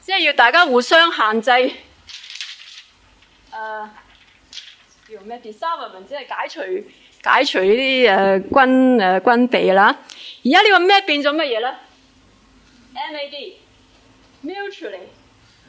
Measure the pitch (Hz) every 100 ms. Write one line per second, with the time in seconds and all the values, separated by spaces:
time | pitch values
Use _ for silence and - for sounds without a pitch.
0 | - 381 311 285 240 320 349 247 247 330
1 | 339 339 220 220 220 247 254 - _ _
2 | _ - - - - - - - _ _
3 | _ _ _ _ _ 220 220 214 214 -
4 | _ _ _ _ _ - - _ _ _
5 | _ 214 202 233 220 214 330 330 233 190
6 | 190 277 247 196 262 330 190 185 208 _
7 | _ _ - 233 285 - 185 226 269 262
8 | 247 196 196 196 190 - 254 262 262 247
9 | 185 190 185 240 247 185 180 190 208 277
10 | - - - - 240 330 427 381 359 403
11 | 392 294 285 294 302 220 240 269 - _
12 | _ _ _ _ _ _ _ _ _ 254
13 | 302 302 285 285 214 - _ _ _ _
14 | _ _ _ _ 285 392 403 381 302 190
15 | 214 _ _ _ _ _